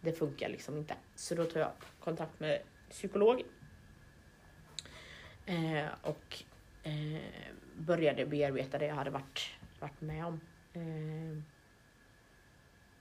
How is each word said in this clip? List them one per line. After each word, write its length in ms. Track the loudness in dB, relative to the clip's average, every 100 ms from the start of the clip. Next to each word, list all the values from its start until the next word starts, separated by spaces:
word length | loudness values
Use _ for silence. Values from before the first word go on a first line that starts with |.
det 100 | -2
funkar 380 | 2 0 0 -2
liksom 280 | -2 -6 -6
inte. 180 | -4 -8 -8 -10
Så 200 | -2 0
då 100 | 2
tog 160 | 2
jag 100 | 0 -2 -14 -8
kontakt 400 | -4 -2 -4 -4
med 220 | 0 0 0 -16 -18
psykolog. 520 | -8 -2 8 8 8 2 -10 -18 -18 -20 -20 -20 -20 -20 -20 -20 -20 -12 -12 -12 -14 -16 -16 -16 -12 0
Eh, 420 | 2 4 2 0 -2
och, 420 | -4 -4 -8 -12 -12 -18 -20 -10
eh, 380 | -4 -2 0 -2 -6 -10 -12 -14 -14 -6
började 480 | 4 8 8 6 4
bearbeta 520 | 4 4 4 0 0
det 80 | 0
jag 100 | 0
hade 140 | 0
varit, 420 | -2 -4 -4 -4 -6 -16 -10
varit 220 | -10 -6
med 240 | -4 -2 -2
om. 140 | -4 -8 -18 -12
Eh, 680 | -6 -4 -4 -4 -4 -4 -6 -8 -16 -20 -20 -20 -20 -20 -20 -20 -20 -20 -20 -20 -20 -20 -20